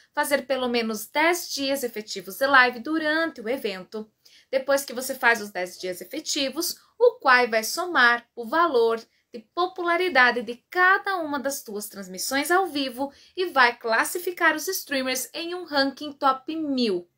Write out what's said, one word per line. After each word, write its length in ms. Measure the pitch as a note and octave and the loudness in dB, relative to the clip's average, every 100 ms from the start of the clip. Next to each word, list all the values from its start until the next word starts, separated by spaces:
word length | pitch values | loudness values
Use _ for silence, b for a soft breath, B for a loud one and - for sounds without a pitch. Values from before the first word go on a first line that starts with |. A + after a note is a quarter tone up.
| B | B
fazer 340 | C#4+ C#4 C#4 - | -4 0 -2 0
pelo 220 | C4 B3 | -2 0
menos 380 | A#3+ A3+ G#3+ - | 0 -2 -4 -4
dez 440 | D4 D#4+ F4 - | 0 2 0 -4
dias 320 | C#4 C#4 C#4 | -4 -2 -2
efetivos 540 | A#3+ G#3+ G#3+ G3 F#3 F#3+ | -4 -8 -10 -12 -12 -2
de 100 | C4+ | 4
live 320 | C4+ B3 A#3+ | 6 6 2
durante 600 | C4 D#4+ D4+ D#4+ E4 C4+ | -4 -2 0 0 -2 -6
o 80 | G#3+ | -6
evento. 600 | C4 A3 F#3+ F3+ A3 A3 _ b b b | -4 -4 -8 -10 -12 -12 _ b b b
Depois 360 | C4 C4 C#4 C#4 | -4 0 0 -2
que 80 | |
você 200 | A#3+ B3+ | -8 -8
faz 280 | C4 A#3+ A3+ | 0 2 2
os 100 | G#3 | -2
dez 260 | F#3 F3+ - | -8 -8 -8
dias 220 | F#3 F3+ | -8 -8
efetivos, 800 | F#3 D4+ - D4+ C4+ C#4 F4 b b - | -10 -10 -4 -2 -2 -2 -6 b b 2
o 220 | A#4+ - | 2 4
Quai 280 | C#4 B3 A#3+ | 4 6 4
vai 160 | A3+ A3 | 0 0
somar 600 | - F4+ D4+ A#3+ A#3+ - | -4 0 4 4 4 -4
o 120 | - A3+ | -14 -2
valor 520 | D#4+ E4+ B3 A3+ A3+ - _ _ | 2 2 4 2 0 -6 _ _
de 60 | A#3 - | -18 -8
popularidade 880 | - F4+ F4+ F4 E4+ F#4 C4 B3 A#3 | -4 -4 -2 -2 0 2 4 4 2
de 140 | A3+ A#3+ _ | -6 -10 _
cada 480 | F4+ F#4 G4 G4 F#4 | 4 4 4 2 -4
uma 220 | D#4 C#4+ | -4 -4
das 220 | C4+ C#4 | -4 -6
tuas 280 | - G#3 - | -8 -10 -10
transmissões 600 | G3 F#3 F#3 - C4+ D4 | -12 -12 -8 -4 -2 2
ao 180 | F4+ F#4+ | 2 2
vivo 440 | C#4+ C4 A#3+ D#4 B B - | -2 -4 -4 -6 B B -4
e 120 | F4+ | 0
vai 280 | C4+ A#3+ A#3+ | 4 4 2
classificar 800 | A#3 A3+ D4+ F4+ F#4 F4+ E4 D4+ | 0 0 0 -4 -6 0 0 2
os 140 | E4+ | -4
streamers 600 | F#4+ - C4+ B3+ B3+ - | -6 -4 -2 -2 -4 -6
em 200 | - E4+ | -8 -8
um 120 | F4+ E4 | -8 -2
ranking 480 | D4 C4+ C#4 D4 | 0 0 -2 -10
top 420 | - C#4 C4 - D#4+ | 0 0 0 -4 -6
mil. 540 | D4 B3+ A#3 F3+ - | -2 0 0 0 -6